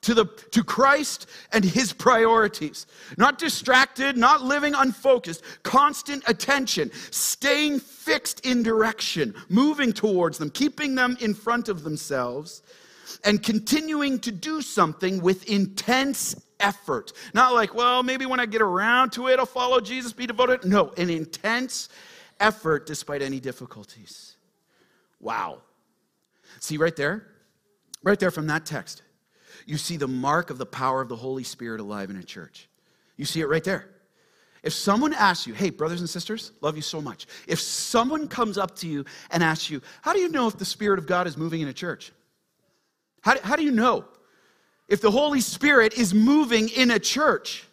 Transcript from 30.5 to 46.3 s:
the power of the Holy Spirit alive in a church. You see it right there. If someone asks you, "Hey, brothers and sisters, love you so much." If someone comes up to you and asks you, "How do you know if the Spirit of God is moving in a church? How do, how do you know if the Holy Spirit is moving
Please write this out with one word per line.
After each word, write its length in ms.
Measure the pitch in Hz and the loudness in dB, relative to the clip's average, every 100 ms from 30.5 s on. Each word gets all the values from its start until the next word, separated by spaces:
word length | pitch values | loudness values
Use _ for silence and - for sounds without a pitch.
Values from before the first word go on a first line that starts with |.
| 127 | -8
the 80 | |
power 380 | 131 123 131 131 | -10 -4 -2 -2
of 80 | 123 | -4
the 60 | 117 | -8
Holy 280 | 131 131 | -8 -8
Spirit 360 | 120 - 117 110 | -10 -12 -10 -10
alive 280 | 101 104 98 | -8 -8 -10
in 80 | 98 | -12
a 60 | |
church. 460 | 82 - 82 - _ _ _ _ _ - | -14 -18 -18 -20 _ _ _ _ _ -10
You 80 | 143 | -8
see 140 | 165 | -4
it 60 | 151 | -2
right 160 | 160 | 0
there. 280 | 165 185 - _ _ _ _ _ _ _ | 0 -4 -6 _ _ _ _ _ _ _
If 100 | - | -8
someone 400 | - 208 208 302 | -2 2 2 2
asks 340 | 294 202 170 - | 2 2 2 -6
you, 60 | |
"Hey, 160 | 107 190 | -2 -4
brothers 320 | - 156 175 | -2 -4 -4
and 80 | 170 | -6
sisters, 440 | 175 170 220 - _ | -8 -8 -10 -10 _
love 140 | 143 156 | -4 -4
you 60 | |
so 200 | 151 160 | -8 -8
much." 240 | 143 104 - - - | -8 -10 -16 -20 -6
If 140 | 165 | -4
someone 680 | - - - 226 240 311 302 | -4 -6 -2 0 0 -2 -6
comes 280 | - 226 190 | -4 -2 -2
up 200 | 185 - | -6 -6
to 100 | 170 | -8
you 180 | 143 135 - - | -8 -8 -16 -4
and 120 | 170 | 0
asks 260 | 165 156 - | 2 0 -4
you, 140 | 143 - - | -8 -12 -8
"How 140 | - | -2
do 60 | 381 | 0
you 100 | 359 | 0
know 160 | 311 233 | 0 -2
if 100 | 214 | -2
the 80 | |
Spirit 340 | 190 - 208 190 | -10 -4 0 0
of 80 | 156 | 0
God 200 | 180 180 | 0 0
is 100 | 139 | -4
moving 240 | 160 165 | -6 -4
in 80 | 147 | -6
a 60 | |
church? 380 | 127 180 123 - _ _ _ _ _ _ _ _ _ _ _ | -6 -8 -10 -14 _ _ _ _ _ _ _ _ _ _ _
How 140 | - | 0
do, 60 | 262 | 0
how 120 | 190 | 2
do 80 | 302 | 0
you 80 | 294 | 2
know 360 | 233 240 208 - _ _ _ _ _ _ _ _ | 2 2 2 -4 _ _ _ _ _ _ _ _
if 140 | 202 | 2
the 80 | 220 | 4
Holy 320 | 220 294 285 | 4 2 0
Spirit 500 | 220 - 285 277 220 | -2 0 4 6 4
is 220 | 247 220 | 2 2
moving 560 | 202 226 | 4 6